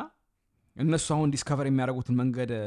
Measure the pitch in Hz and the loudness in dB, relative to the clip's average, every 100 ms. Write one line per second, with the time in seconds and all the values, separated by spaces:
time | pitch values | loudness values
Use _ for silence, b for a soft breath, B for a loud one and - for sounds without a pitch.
0 | 311 _ _ _ _ _ _ - 160 160 | -8 _ _ _ _ _ _ -2 0 2
1 | - 151 151 139 - 139 139 135 127 127 | 2 2 2 0 -2 0 2 2 0 -2
2 | 123 123 127 123 120 113 | 0 2 2 0 -4 -4